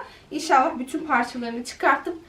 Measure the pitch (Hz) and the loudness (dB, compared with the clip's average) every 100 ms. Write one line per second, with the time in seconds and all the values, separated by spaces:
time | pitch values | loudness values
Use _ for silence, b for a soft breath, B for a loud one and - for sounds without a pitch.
0 | B B B 302 - 277 262 240 254 311 | B B B -8 4 4 4 0 -6 -6
1 | 311 247 247 254 240 233 233 - 330 285 | 0 0 0 -4 -6 -6 -10 0 2 2
2 | 359 339 | 0 -8